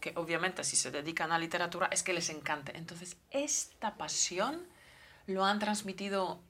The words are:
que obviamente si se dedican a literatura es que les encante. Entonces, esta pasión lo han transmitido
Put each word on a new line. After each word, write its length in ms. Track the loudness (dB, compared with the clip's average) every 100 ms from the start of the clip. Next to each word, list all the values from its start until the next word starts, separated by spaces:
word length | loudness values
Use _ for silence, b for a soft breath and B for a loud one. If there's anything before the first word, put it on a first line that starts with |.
que 120 | -6 -4
obviamente 480 | 0 2 0 0
si 100 | 2
se 160 | 2 2
dedican 400 | -2 -2 -2 2
a 80 | 2
literatura 500 | 2 0 0 0 0
es 100 | 2
que 100 | 2
les 160 | 0 0
encante. 460 | -4 -2 -2 -4 -10
Entonces, 400 | -10 -12 -12 -14 -6
esta 640 | -2 0 0 -2 -6 -6 -4
pasión 680 | -2 0 2 2 0 0 -8 B B B B B B
lo 160 | 4
han 160 | 4 4
transmitido 800 | 2 0 -2 -4 -2 0 0 -2 -8